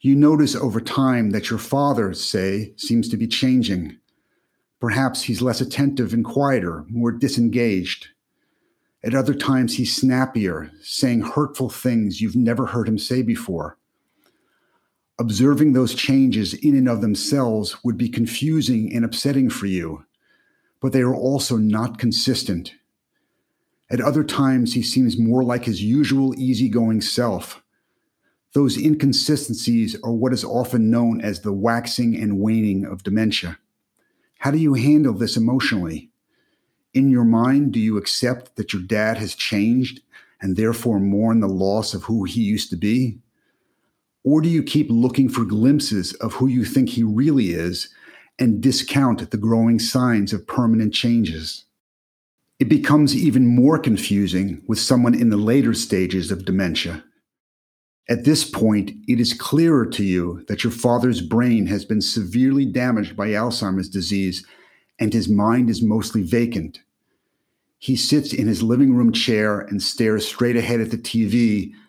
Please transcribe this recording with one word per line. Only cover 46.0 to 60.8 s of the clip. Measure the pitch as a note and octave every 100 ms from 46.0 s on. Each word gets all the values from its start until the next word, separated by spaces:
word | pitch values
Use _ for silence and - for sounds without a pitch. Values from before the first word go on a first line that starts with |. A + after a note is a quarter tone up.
| F2+
of | - A2+
who | - C3
you | B2+ G#2+
think | C3+ B2+
he | -
really | A2+ G#2 C#3+ C#3 G2+
is | E2+ E2+ F2 - _ - - _ -
and | B2+ G#2
discount | C3+ A#2+ - C#3+ C3+ A2 -
the | A2+
growing | G#2+ A2+ A2+ A#2
signs | A#2 C3 B2 A2+ G2+
of | G#2 -
permanent | - A#2+ A2+ G#2+
changes? | - A#2+ A#2 G2 D#2+ D#2+ - _ _ _ _ _ _ _ _ _ _
It | B2
becomes | D3+ - D3 D3
even | C#3 F#2+ A2+ B2
more | A#2+ C3 D#3
confusing | - G2+ - G2+ G2 F2+ G2 F#2+ -
with | A2
someone | - B2+ A#2+
in | A#2+ A#2
the | G#2
later | G#2+ C3+ A#2
stages | A2 - G2 F#2 F#2+ E2
of | F#2 F#2
dementia. | F#2 F#2 D#2 E2+ E2 - _ _ _ _ _ _ _ _ _ -
At | A#2
this | A#2+ D3+ -
point, | - A2 G#2 G2+ - -
it | A#2+
is | A#2
clearer | - - C#3+ E3 D3+ A2+
to | - G2
you | F2+ F2 F2 -
that | G#2
your | A#2+
father's | A#2